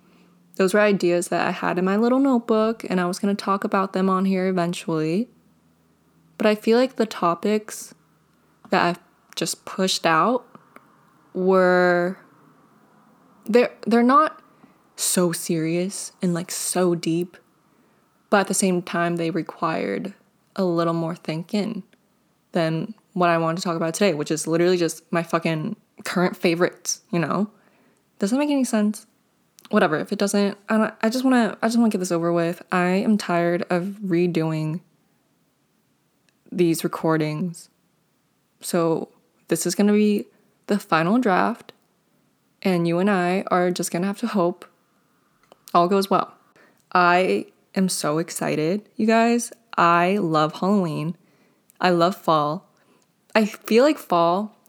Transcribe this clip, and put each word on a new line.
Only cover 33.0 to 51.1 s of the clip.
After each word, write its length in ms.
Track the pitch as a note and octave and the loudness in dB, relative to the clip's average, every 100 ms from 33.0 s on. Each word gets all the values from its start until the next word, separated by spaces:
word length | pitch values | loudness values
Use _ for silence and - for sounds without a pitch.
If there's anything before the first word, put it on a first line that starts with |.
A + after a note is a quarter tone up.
| G#3+ G#3 | 2 0
tired 480 | - F3 E3+ F3 - | 0 0 0 0 -2
of 300 | F3+ F#3 G3+ | -2 -2 -6
redoing 800 | G3 E3+ F3+ E3 D#3+ D#3 D#3 E3+ - _ _ _ _ _ _ _ _ _ _ _ _ _ _ _ _ | -2 0 2 0 -2 -2 -4 -6 -10 _ _ _ _ _ _ _ _ _ _ _ _ _ _ _ _
these 320 | F#3+ F3 D#3+ | 0 0 0
recordings. 880 | E3+ - E3+ D#3 D3+ D#3 F3+ E3 - _ _ _ _ _ _ _ _ _ | -4 -4 -2 0 -2 -4 -8 -8 -18 _ _ _ _ _ _ _ _ _
So 480 | - F3+ E3 D#3+ - _ _ _ - | -4 0 0 -2 -6 _ _ _ -6
this 180 | E3 F3 | -4 -2
is 80 | |
gonna 180 | F3+ G#3 | 0 2
be 320 | G#3 G#3+ G#3 - _ _ _ - | 4 2 0 -6 _ _ _ -4
the 100 | G#3 | -4
final 400 | - D#3+ E3+ A#3 | 0 0 2 2
draft, 560 | A#3+ F#3 G3+ A#3+ - - _ _ _ _ _ _ _ _ | 2 2 0 -2 -12 -20 _ _ _ _ _ _ _ _
and 260 | G3 F3+ E3+ | -2 0 0
you 100 | E3+ | 0
and 120 | G3 | 0
I 340 | F#3+ F3 F#3 - | 0 0 -2 -2
are 220 | F3+ F3+ | 0 0
just 200 | F3+ F3 | -2 -4
gonna 160 | E3+ F#3+ | -4 -4
have 140 | G3+ | -4
to 80 | A3+ | -4
hope 360 | G#3 F3 F3 - _ _ _ _ _ _ _ _ - - | -2 -2 -4 -12 _ _ _ _ _ _ _ _ -20 0
all 140 | F3+ F3 | 2 4
goes 200 | G3 G3 | 2 2
well. 240 | F#3 - - _ _ _ _ _ | 0 0 -8 _ _ _ _ _
I 520 | F#3 F3 F3+ F#3 G3+ - _ _ | 2 4 4 2 0 -4 _ _
am 160 | - F#3 | -2 -2
so 260 | - D#3 D#3 | -2 -2 -2
excited, 720 | E3+ - D#3+ D3 D#3 G#3 - - | -4 -6 -4 -2 -2 -4 -8 -4
you 100 | A3 | 2
guys. 460 | A3+ A#3 A#3+ - - _ - | 4 4 0 -2 -12 _ 0
I 400 | F3 E3+ F3 G#3 | 4 4 4 2
love 380 | F3+ D#3 D#3 | 0 2 0
Halloween. 640 | - F3+ G#3 F3 D3 D#3 | 0 0 2 0 -2 -6